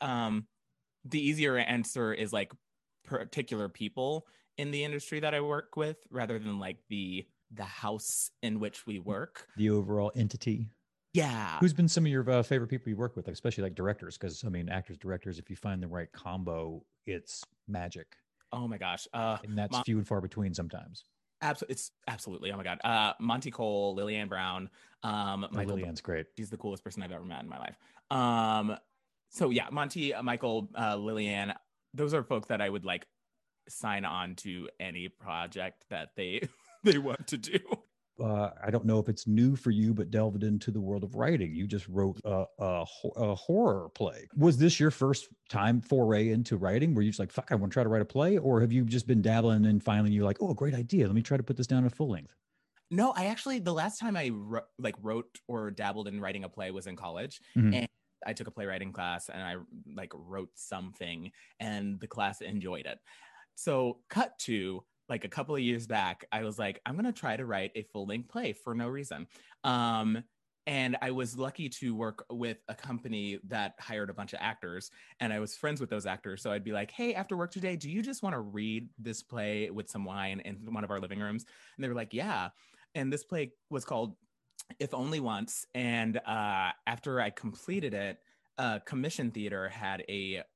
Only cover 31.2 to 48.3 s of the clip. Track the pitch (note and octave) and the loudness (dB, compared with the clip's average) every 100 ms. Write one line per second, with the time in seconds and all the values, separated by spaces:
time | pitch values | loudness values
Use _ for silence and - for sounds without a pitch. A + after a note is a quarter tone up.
31.2 | G#2 G2+ G2+ - _ _ _ C#3+ D3 D3+ | 0 -2 -4 -6 _ _ _ -2 0 0
32.2 | A#2 A2+ - A2 G2+ G2 F#2 F2 - _ | 0 -2 0 0 0 -2 -2 -4 -6 _
33.2 | _ _ _ _ - - G#2+ G2+ F#2 F2+ | _ _ _ _ -16 -6 -2 0 -2 -2
34.2 | F2+ F2+ G2+ F2+ - - F#2 F2 F#2 - | -4 -6 -8 -8 -8 -8 -8 -6 -8 -10
35.2 | F#2+ E2 F2 F#2+ F#2 - - E2+ D2+ - | -8 -6 -6 -6 -8 -8 -10 -8 -8 -6
36.2 | F2+ G#2 D#3+ - - - G#3 C#3+ C#3 B2+ | -4 -2 -4 -10 -20 2 4 6 4 -4
37.2 | - C3 - F#3 - - - _ _ - | -6 -6 0 0 0 -6 -6 _ _ -4
38.2 | A2 G#2 G2+ - G#2 A2+ A2 A2 G#2 G2+ | 0 0 0 -4 0 2 4 4 4 0
39.2 | - G#2+ B2+ C#3 B2 G#2+ A2 G#2+ E2+ A2 | 4 6 8 6 4 6 6 4 2 2
40.2 | A2 G2+ G#2+ G#2 - G#2 F#2+ G2+ G2 A2+ | 2 2 2 2 0 -2 0 -2 -2 0
41.2 | C3+ D3+ E2+ D#2+ G2 G2+ F#2+ F#2+ G2 E2+ | 2 4 2 0 -2 -2 0 2 2 2
42.2 | G#2+ F#2+ F#2+ - F#2+ F2 E2 - - A2+ | 0 0 0 -2 0 0 -2 -6 -6 0
43.2 | G#2+ G2 - G3 A3 G2 E2 - F#2+ - | 2 2 2 4 4 2 -2 -2 -4 -4
44.2 | - D3 E3 B2+ E3 - D3+ - C3+ C3+ | -4 6 8 10 8 8 6 6 4 4
45.2 | - - - G#2+ G#2+ A#2+ - C3+ A2 G#2+ | -2 -20 -4 2 4 4 6 6 6 6
46.2 | A2 A2+ A#2 G2+ F#2 A2 E3 A#2+ G#2 G#2 | 6 4 2 2 4 4 4 6 4 2
47.2 | F#2+ - - G#2+ G2 C3 A2+ A2 G#2 C3 | -2 -2 2 2 4 4 4 4 4 4
48.2 | E3+ | 4